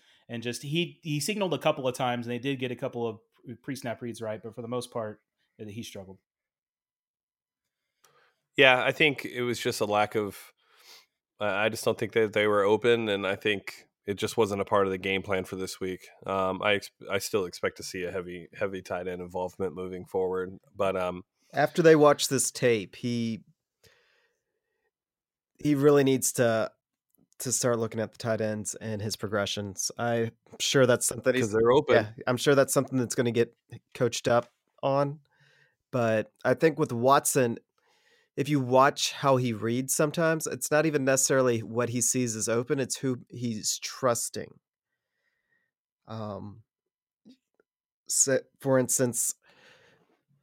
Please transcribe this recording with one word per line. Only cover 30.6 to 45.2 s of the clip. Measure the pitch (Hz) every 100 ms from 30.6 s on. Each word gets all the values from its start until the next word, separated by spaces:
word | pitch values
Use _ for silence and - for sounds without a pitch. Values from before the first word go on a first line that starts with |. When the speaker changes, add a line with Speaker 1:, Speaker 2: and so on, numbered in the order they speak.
Speaker 3:
sure | - 143 123
that's | 120 -
something | 127 127 127
he's | 117
Speaker 2:
'Cause |
they're | 107 117
open. | 135 143 117
Speaker 3:
Yeah, | 107 110 -
I'm | 123
sure | - 139
that's | 131
something | - 131 131
that's | 117 -
gonna | 120
get | 117 117 _ _ 113 -
coached | - 123 - -
up | 120 - _ _ _
on. | 139 135 143 151 _ _ _ _ _ _ _
But | 131 113 110 107 _ 127
I |
think | 127 165 147
with | 151
Watson, | 120 123 139 - 147 120 113 - _ _ _ _ _ _ -
if | 139
you | 147
watch | 123 127 139 139 -
how | - 143 131
he | 123
reads | 110 110 120 131
sometimes, | - 156 147 160 160 -
it's | - -
not | 151 156
even | 147 135
necessarily | 135 - 135 127 117
what | 107 113 120
he | 123
sees | - 131 123 110
is | 107
open, | 113 123 147
it's | 123 -
who | 135 127 -
he's | 120 120 107 - -
trusting. | - - 127 117 - 107 - - _ _ _ _ _ _